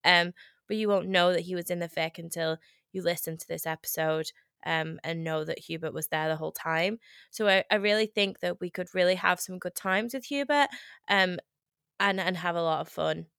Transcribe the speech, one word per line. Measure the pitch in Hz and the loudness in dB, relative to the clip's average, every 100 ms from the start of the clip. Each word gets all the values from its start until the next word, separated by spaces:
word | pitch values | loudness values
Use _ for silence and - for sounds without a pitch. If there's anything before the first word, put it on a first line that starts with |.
um, | 165 175 175 - - _ _ | 6 4 4 -6 -20 _ _
but | 214 | -2
you | 214 | 2
won't | 196 180 | 2 4
know | 190 175 | 4 6
that | 180 | 4
he | 170 180 | -2 -6
was | 170 | -4
in | 175 | -4
the | 170 | -4
fic | - 160 165 | -4 -4 -6
until | 165 170 165 160 _ _ _ | -10 -4 -2 -4 _ _ _
you | 185 | -4
listen | 170 170 - 160 | -2 -2 -6 -8
to | - | -8
this | 160 165 | -6 -6
episode, | 160 - - 160 156 156 _ _ _ | -6 -6 -2 0 0 -4 _ _ _
um, | - 160 160 160 | -4 -2 -2 -6
and | - 165 | -6 -6
know | 160 160 | -2 -4
that | 156 - | -4 -8
Hubert | - 165 160 | -8 -6 -6
was | 156 156 | -6 -4
there | 156 156 | -2 0
the | 156 | -2
whole | 156 | -4
time. | - 165 160 185 226 _ - _ | -6 -4 0 0 -2 _ -20 _
So | - 214 | -2 2
I, | 190 - | 2 2
I | 208 | 0
really | 208 214 220 | 4 2 2
think | - 196 - | 0 0 0
that | 175 175 | -4 -4
we | 175 | -6
could | - 180 | -6 -4
really | 185 180 185 | 2 4 4
have | 180 180 | 2 2
some | - 185 | -2 -8
good | 180 | -8
times | - 190 190 233 | -6 0 0 0
with | 269 - | -6 -4
Hubert, | 285 277 294 285 - - - - | -4 2 2 2 0 -18 -18 0
um, | 196 185 180 _ _ _ _ _ _ | 4 4 0 _ _ _ _ _ _
and, | 202 190 | 0 2
and | 175 180 | -2 -2
have | 175 | -2
a | 170 | 0
lot | 165 151 | 0 0
of | 160 | -4
fun | - 160 160 165 | -2 -2 -2 -8